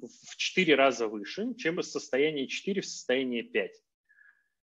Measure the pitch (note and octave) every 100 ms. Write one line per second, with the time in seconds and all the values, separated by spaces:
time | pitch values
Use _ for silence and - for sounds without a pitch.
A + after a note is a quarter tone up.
0 | A#2+ - - - - - E3+ C3+ C3+ A#2
1 | A2+ A2 G2+ - A#3 A#3 D#3+ F3 D3+ C#3+
2 | - C3 D3+ D3 B2+ - - G3 - -
3 | - C3 C3 A#2+ A2+ A2+ F#2 - _ _
4 | _ _ - _ _ _ _